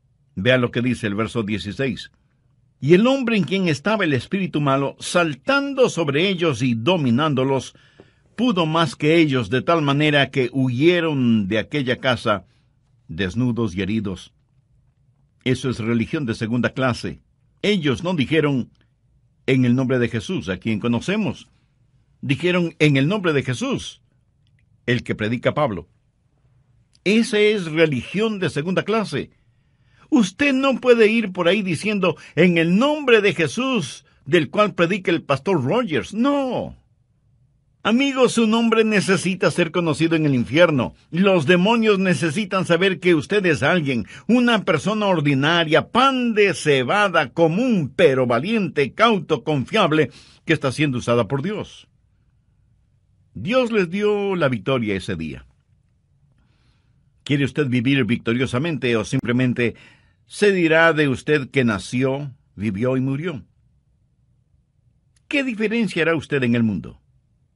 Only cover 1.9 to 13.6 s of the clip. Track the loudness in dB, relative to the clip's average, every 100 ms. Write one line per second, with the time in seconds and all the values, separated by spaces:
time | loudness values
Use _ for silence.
1.9 | -6 -12 _ _ _ _ _ _ _ 4
2.9 | 6 6 2 0 0 0 0 0 0 -2
3.9 | 0 0 0 -2 -4 -4 -2 0 0 -2
4.9 | -6 -4 0 0 -2 -2 -2 0 0 0
5.9 | 2 -2 0 0 0 0 0 0 0 0
6.9 | 2 2 2 2 0 0 -2 -4 -14 _
7.9 | -20 -20 _ _ -4 -2 0 0 0 0
8.9 | 0 2 4 2 0 -2 -2 0 0 2
9.9 | 2 2 2 0 0 -2 0 -2 2 2
10.9 | 2 0 0 2 2 0 -2 -2 -4 -4
11.9 | -2 -2 -2 0 -2 -4 _ _ _ _
12.9 | _ -14 -6 -4 -2 -2 -2